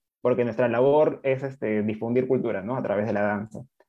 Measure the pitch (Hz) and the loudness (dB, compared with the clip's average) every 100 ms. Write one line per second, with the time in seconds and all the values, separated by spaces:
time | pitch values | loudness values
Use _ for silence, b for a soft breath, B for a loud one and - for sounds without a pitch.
0 | _ _ 123 123 120 110 120 117 135 147 | _ _ 0 0 0 0 0 4 4 4
1 | 156 139 135 131 139 135 110 107 104 107 | 4 0 -2 -2 -4 -6 -2 0 -2 -4
2 | 117 123 127 127 117 95 98 127 - 101 | -2 0 2 0 0 -4 -4 -4 -2 0
3 | 110 104 104 104 107 - - _ | 0 0 0 -2 -6 -12 -18 _